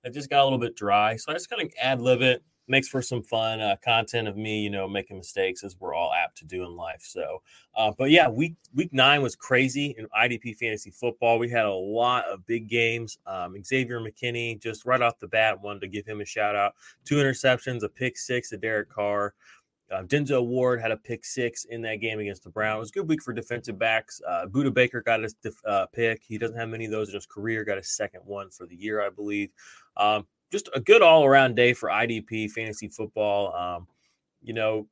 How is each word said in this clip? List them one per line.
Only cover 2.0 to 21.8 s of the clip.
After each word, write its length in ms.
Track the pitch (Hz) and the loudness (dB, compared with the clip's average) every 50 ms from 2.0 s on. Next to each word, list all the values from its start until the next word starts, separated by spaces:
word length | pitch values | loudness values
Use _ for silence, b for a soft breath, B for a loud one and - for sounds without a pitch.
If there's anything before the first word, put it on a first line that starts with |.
| 120 127 127 120 | 4 4 4 6
it. 220 | 131 127 123 123 _ _ _ _ _ | 6 2 2 2 _ _ _ _ _
Makes 200 | - 131 135 135 | 2 2 2 2
for 160 | - - 135 127 | 2 -4 -4 -4
some 180 | - 127 120 | -2 -6 -6
fun, 400 | 104 - - 113 113 110 113 113 | -4 -2 -2 0 0 0 -2 -2
uh, 140 | 110 104 98 - _ | 0 0 0 0 _
content 420 | 123 113 113 113 - - 120 110 | 2 2 2 2 0 -2 -2 -2
of 100 | 107 98 | -2 -6
me, 240 | 104 107 107 107 107 | -6 -4 -4 -2 -2
you 100 | 104 104 | -2 -2
know, 160 | 101 98 98 | -4 -4 -6
making 300 | 95 98 101 98 _ 101 | -4 -4 -6 -6 _ -14
mistakes, 460 | 92 90 - - 98 95 95 92 - - | -16 -14 -10 -4 -2 -2 -2 -2 -6 -12
as 160 | 101 90 90 | -14 -14 -10
we're 140 | 95 85 73 | -8 -4 -2
all 180 | 82 85 80 | 0 0 0
apt 280 | - 87 87 - _ - | 0 -2 -2 -4 _ -14
to 60 | 80 | -18
do 180 | 78 92 92 90 | -10 -8 -8 -8
in 120 | 85 87 | -8 -10
life. 280 | 87 85 82 80 - - | -12 -10 -10 -12 -12 -14
So, 400 | - - 92 80 73 78 80 b b b b b b _ | -14 -8 -8 -6 -6 -8 -12 b b b b b b _
uh, 160 | 107 110 107 104 | 0 0 0 0
but 140 | _ 131 135 | _ 4 6
yeah, 180 | 156 175 160 | 8 8 8
week, 280 | 131 110 117 160 170 165 _ _ _ - | 6 4 0 -2 -2 -4 _ _ _ -2
week 180 | 131 160 170 | -2 -2 0
nine 300 | - 135 131 139 147 147 | 2 4 6 6 6 4
was 140 | 139 120 - | 2 -2 -4
crazy 580 | _ - - 131 123 131 131 123 139 143 143 - | _ -2 2 2 4 4 2 0 -2 -4 -4 -4
in 120 | 113 110 - | -8 -14 -6
I 160 | - 107 117 | 0 0 2
D 120 | 123 120 110 | 2 0 -4
P 120 | - 117 | -6 -10
fantasy 380 | 110 - 120 113 107 104 - 101 | -10 -4 -4 -4 -4 -4 -8 -14
football. 480 | - - - 120 117 _ 123 117 117 | -12 -4 -4 -4 -2 _ 2 4 4
We 100 | 117 120 | 4 2
had 200 | 120 120 117 110 | 2 2 2 2
a 40 | 104 | 2
lot 540 | 98 95 92 101 107 113 120 120 123 123 95 | 0 -2 -4 -2 0 2 2 4 4 2 0
of 180 | 85 95 92 90 | -2 -6 -8 -4
big 200 | - 117 117 113 | -4 -4 -4 -2
games. 520 | 104 113 117 117 113 117 117 117 110 - _ _ | -2 0 2 2 2 0 -2 -6 -10 -12 _ _
Um, 280 | - 95 92 87 90 92 101 101 | -10 -8 -8 -8 -8 -10 -12 -6
Xavier 360 | - 131 131 127 117 123 117 | -2 0 0 0 0 -4 -8
McKinney, 600 | 113 110 107 _ - 120 120 120 117 117 113 104 | -8 -8 -10 _ -6 -6 -4 -4 -4 -6 -8 -8
just 240 | - 117 110 107 - | -8 -10 -10 -8 -2
right 160 | 123 127 127 | 0 2 2
off 200 | 120 120 117 _ | 2 0 0 _
the 80 | - | -12
bat, 340 | 90 - 110 110 110 101 92 | -2 2 4 4 4 2 0
wanted 200 | 98 104 104 98 | -6 -10 -10 -10
to 60 | 98 | -10
give 200 | 95 92 104 101 | -8 -8 -8 -8
him 140 | 110 107 104 | -8 -10 -10
a 40 | 104 | -10
shout 300 | - - 110 104 104 104 | -8 -4 -2 -2 0 0
out. 180 | 101 101 101 - B B B B B _ | 0 0 0 -2 B B B B B _
Two 140 | - 147 | 0 2
interceptions, 680 | 147 143 135 127 - - 131 127 123 - 131 123 120 107 | 2 2 2 0 2 2 2 2 2 -2 -8 -6 -6 -6
a 40 | |
pick 300 | 104 _ - 127 127 123 | -8 _ -4 -6 -6 -6
six 320 | - - - 127 123 120 - | -6 -8 -4 -4 -4 -4 -6
to 80 | 113 | -12
Derek 320 | 98 95 113 110 107 101 _ | -8 -6 -4 -2 -4 -4 _
Carr. 460 | - 107 101 101 104 101 101 101 _ b b b b b b _ _ _ _ _ | -6 -4 -2 -2 0 -2 -2 -4 _ b b b b b b _ _ _ _ _
Uh, 100 | 92 95 | -8 -8
Denzel 460 | 95 90 135 147 147 131 143 127 123 | -4 -2 0 0 0 2 0 0 0
Ward 340 | 120 123 131 127 123 123 120 | 0 0 2 2 2 2 0
had 80 | 113 113 | 0 -2
a 80 | 110 | -4
pick 260 | 107 _ - 120 113 - | -4 _ -10 -10 -10 -8
six 420 | - - 131 123 117 117 - - | -10 -6 -4 -4 -4 -4 -6 -12
in 180 | - 117 117 | -10 -10 -8